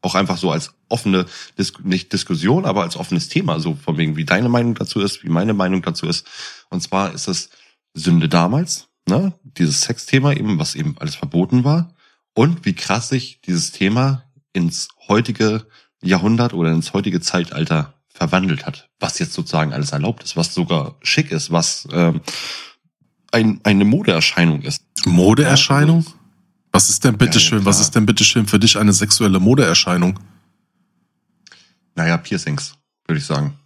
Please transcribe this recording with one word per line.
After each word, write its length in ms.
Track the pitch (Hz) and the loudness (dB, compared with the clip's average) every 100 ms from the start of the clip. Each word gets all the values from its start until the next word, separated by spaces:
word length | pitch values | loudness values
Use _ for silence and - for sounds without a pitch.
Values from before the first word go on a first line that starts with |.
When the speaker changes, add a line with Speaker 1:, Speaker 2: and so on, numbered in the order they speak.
Speaker 1:
Auch 120 | - | -2
einfach 240 | 92 95 90 | 0 0 0
so 140 | 90 | -2
als 240 | 78 - _ _ | -2 -6 _ _
offene 360 | - 107 95 90 - - - | -4 0 0 0 -10 -20 -6
Dis-, 160 | 95 - | -6 -6
nicht 320 | 95 92 - | -4 -4 -2
Diskussion, 520 | 101 - 85 156 147 190 | -8 -4 -4 0 0 2
aber 180 | 101 | -2
als 120 | 87 - | -2 -6
offenes 320 | - 175 170 | -4 -4 -2
Thema, 320 | - 190 80 | -4 -2 -2
so 140 | 82 73 | -4 -6
von 220 | - 78 | -4 -2
wegen, 200 | 80 78 | -2 -2
wie 80 | 78 | -2
deine 240 | 90 120 | 0 0
Meinung 260 | 120 120 110 | 0 0 -2
dazu 240 | - - | -4 -2
ist, 240 | 98 - | -4 -4
wie 60 | 82 | -2
meine 260 | 85 101 107 | -2 0 0
Meinung 260 | 92 95 | 0 0
dazu 240 | 85 82 80 | -4 -6 -4
ist. 220 | 85 - - - - _ | -6 -8 -18 -18 -18 _
Und 140 | 98 | -10
zwar 300 | - 95 98 | -4 -2 -2
ist 140 | - - | -6 -6
es 220 | 90 - _ _ _ _ - | -6 -8 _ _ _ _ -6
Sünde 340 | 82 85 80 | 2 2 4
damals, 600 | 87 87 127 175 - - _ - | 2 2 0 -2 -6 -12 _ -2
ne? 240 | 104 190 170 | 0 0 -6
Dieses 380 | 127 - 165 - | -18 -2 -2 0
Sexthema 520 | - 120 - 135 139 | -2 -6 0 2 2
eben, 260 | 139 - 180 | 0 -2 -2
was 160 | 156 - | -4 -4
eben 200 | 78 143 | -6 -6
alles 160 | 160 143 | -10 -8
verboten 480 | - 85 92 123 | -4 -2 2 2
war. 320 | 127 156 170 _ _ _ _ - | 2 0 -2 _ _ _ _ 0
Und 300 | 139 170 - | 2 2 -4
wie 80 | |
krass 360 | 190 - 190 117 | -4 -2 -2 -2
sich 320 | 131 - - | -6 -6 -16
dieses 300 | - 90 80 | -4 -4 -4
Thema 520 | - 98 113 135 135 - _ _ | -2 0 2 0 -2 -6 _ _
ins 360 | - - - - _ _ | -2 -2 -2 -12 _ _
heutige 580 | 104 120 104 110 110 - _ _ _ | 0 0 0 0 0 -6 _ _ _
Jahrhundert 500 | 90 92 95 113 120 | 0 0 2 2 0
oder 180 | 92 82 | 0 0
ins 220 | 82 82 | 0 0
heutige 280 | 98 101 90 | -4 -2 -4
Zeitalter 720 | - 92 85 - 80 80 76 _ _ | -2 -4 -4 -4 -2 -2 -2 _ _
verwandelt 580 | - 82 90 95 78 - | -6 -2 0 0 -2 -6
hat. 220 | - _ _ | -14 _ _
Was 180 | - - | -8 -6
jetzt 160 | 82 | -8
sozusagen 400 | - 80 80 78 | -8 -4 -2 -2
alles 200 | 69 73 | -4 -4
erlaubt 300 | 73 82 120 | -4 -4 -6
ist, 120 | - - | -8 -6
was 180 | 82 | -4
sogar 440 | - 82 82 69 - | -4 -2 -2 -4 -8
schick 300 | - - - | -4 -2 0
ist, 200 | 80 - | -4 -2
was, 360 | 85 80 - - | 0 0 -4 -6
ähm, 300 | 85 85 80 - - - - - _ _ _ _ _ _ | 0 2 0 -6 -12 -12 -12 -16 _ _ _ _ _ _
ein, 280 | 113 110 104 | 2 2 2
eine 200 | - 98 | 2 4
Modeerscheinung 800 | 101 110 - 85 - - 85 76 | 6 4 2 0 0 2 2 2
ist. 220 | 71 - _ - - | -4 -8 _ -4 2
Speaker 2:
Modeerscheinung? 960 | 87 92 113 143 135 - 135 151 165 | 4 6 4 4 4 4 4 4 4
Speaker 1:
Ja, 40 | 160 | 2
also 60 | - _ _ _ _ _ | -8 _ _ _ _ _
Speaker 2:
Was 180 | - - | 0 2
ist 140 | - | 2
denn 140 | 139 104 | 2 4
bitte 200 | 120 - | 4 4
Speaker 1:
Ja, 40 | |
ja, 60 | - | 2
Speaker 2:
schön, 160 | 110 98 | 2 2
was 120 | 98 | 2
Speaker 1:
klar. 80 | - | 2
Speaker 2:
ist 100 | - | 2
denn 100 | 107 | 2
bitte 180 | 107 | 4
schön 240 | - - 104 | 2 2 2
für 120 | 104 | 4
dich 180 | 107 107 | 4 4
eine 160 | 107 | 4
sexuelle 480 | 98 101 - 107 95 | 2 2 2 2 4
Modeerscheinung? 760 | 95 135 104 82 - 90 90 95 - _ _ _ _ _ _ _ _ _ _ _ - - _ _ _ - | 4 4 4 2 0 2 0 -2 -10 _ _ _ _ _ _ _ _ _ _ _ -20 -20 _ _ _ -4
Speaker 1:
Naja, 220 | 82 85 | -2 -2
Piercings, 580 | - 95 - 71 - - _ _ _ | -2 -6 -4 -6 -8 -16 _ _ _
würde 120 | 80 | -6
ich 60 | 69 | -2
sagen. 320 | 71 73 - | -4 -4 -8